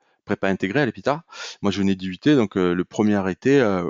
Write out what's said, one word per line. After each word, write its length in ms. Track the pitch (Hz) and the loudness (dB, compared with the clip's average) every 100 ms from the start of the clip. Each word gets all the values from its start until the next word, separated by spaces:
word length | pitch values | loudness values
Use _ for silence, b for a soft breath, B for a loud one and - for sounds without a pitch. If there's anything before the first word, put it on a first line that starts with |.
| _ _ | _ _
prépa 240 | - 101 98 | -6 -2 -2
intégrée 340 | 92 95 127 | -2 -2 0
à 20 | |
l'EPITA. 400 | 127 98 123 151 - B B B | -2 -2 -4 -4 -6 B B B
Moi, 100 | 101 | -4
je 60 | 95 | 0
venais 160 | 98 | 0
du 160 | 95 92 | 0 -4
U 80 | 90 | -2
T, 180 | 147 147 | 2 2
donc, 220 | 104 98 | 2 0
euh, 160 | 90 | 0
le 100 | 87 | 0
premier 300 | 85 - 107 | -2 0 2
arrêté, 440 | 104 95 87 127 139 | 2 -2 -2 2 4
euh, 260 | 110 92 85 | 4 0 -4